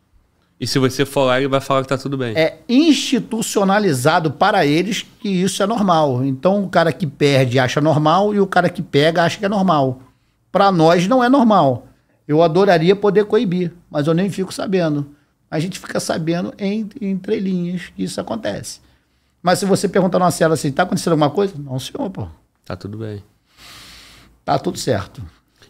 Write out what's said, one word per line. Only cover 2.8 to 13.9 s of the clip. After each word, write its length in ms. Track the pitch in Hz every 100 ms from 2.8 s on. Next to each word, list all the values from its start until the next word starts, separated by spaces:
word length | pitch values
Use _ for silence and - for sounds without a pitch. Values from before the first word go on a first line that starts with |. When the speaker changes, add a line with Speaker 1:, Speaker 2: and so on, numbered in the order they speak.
| 330 277 - 233 165 226 208 220 196 196 202 131 135 175 160
Speaker 2:
para 320 | 127 190 202
eles 380 | 147 151 196 226 - _
que 80 | 208
isso 340 | 185 190 -
é 40 | 196
normal. 580 | - 202 160 151 123
Então, 400 | 135 131 185 202
o 40 | 190
cara 240 | 175 170
que 140 | - 151
perde 520 | - 147 135 131 127
acha 220 | 127 -
normal 540 | 151 151 151 175 208
e 60 | 208
o 60 | 196
cara 220 | 180 175
que 140 | -
pega 400 | 160 139 156 170
acha 160 | 170 -
que 60 |
é 40 | 196
normal. 520 | 208 190 156 135 127 - _ _ _ _
Pra 220 | 180 196
nós 340 | 185 160 180 180
não 160 | 262
é 60 | 240
normal. 580 | 277 233 202 143 120 - _ _ _ -
Eu 160 | 151
adoraria 540 | 170 160 202 175 165 196
poder 300 | 208 196 208
coibir, 460 | 214 226 175 175 - _